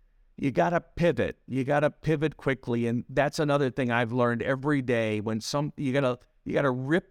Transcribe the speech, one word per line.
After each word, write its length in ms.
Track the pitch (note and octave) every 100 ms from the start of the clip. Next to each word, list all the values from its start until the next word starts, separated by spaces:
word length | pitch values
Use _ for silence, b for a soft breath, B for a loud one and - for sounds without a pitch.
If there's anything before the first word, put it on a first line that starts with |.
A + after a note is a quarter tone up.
| _ _ _ -
You 140 | C#3
gotta 280 | B2 E3+ E3+
pivot. 580 | - - E3+ B2 F#2 - -
You 180 | B2+ C3
gotta 240 | C#3+ D3
pivot 480 | - D3+ D#3 D#3 -
quickly. 500 | C#3+ C3 - A#2 A#2
And 160 | A#2+ -
that's 300 | C3+ C#3+ -
another 300 | D3 C#3+ C3
thing 220 | C3 B2
I've 220 | A#2 A#2
learned 280 | B2 A#2+ A#2
every 400 | - C3+ C#3 D3
day. 380 | B2 A#2+ A2 G#2+
When 220 | G#2+ A2
some, 320 | - D3 D3 -
you 160 | C3+
gotta, 280 | C#3 C3 A#2+ _ _ -
you 80 |
gotta 180 | D3+ C#3+
rip 380 | B2+ C3 F3 -